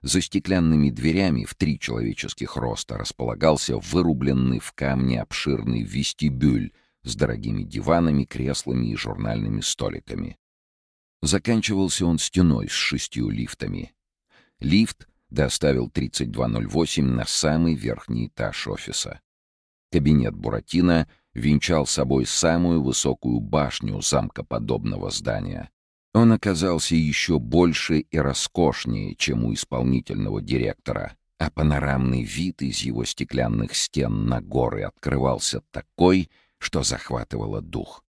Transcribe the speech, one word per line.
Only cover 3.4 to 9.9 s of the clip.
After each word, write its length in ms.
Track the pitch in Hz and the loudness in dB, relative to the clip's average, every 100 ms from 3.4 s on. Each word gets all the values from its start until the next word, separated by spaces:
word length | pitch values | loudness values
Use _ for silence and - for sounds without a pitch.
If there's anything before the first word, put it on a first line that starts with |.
| 80 76 - 58 | 2 4 0 -4
вырубленный 800 | 50 85 87 71 67 65 64 60 | 0 2 2 2 2 2 2 0
в 120 | - | -4
камне 500 | - 69 65 64 62 | -6 -2 0 0 0
обширный 600 | - - - 65 53 58 | -4 -4 -2 -2 0 -2
вестибюль 880 | 52 52 67 - 76 65 69 58 50 _ _ _ | -2 -4 -4 0 -2 2 2 2 -2 _ _ _
с 120 | - 52 | -12 -2
дорогими 480 | 65 57 52 52 | -2 -2 -4 -4
диванами, 600 | 50 52 52 85 85 71 | -6 -6 2 4 4 2
креслами 680 | 67 64 64 69 - 64 57 | 0 -4 -4 -4 -2 -2 -2
и 40 | 55 | -4
журнальными 640 | 55 50 53 57 53 53 | -6 -6 -4 -2 -2 -2
столиками. 800 | - - 50 | -4 -4 -4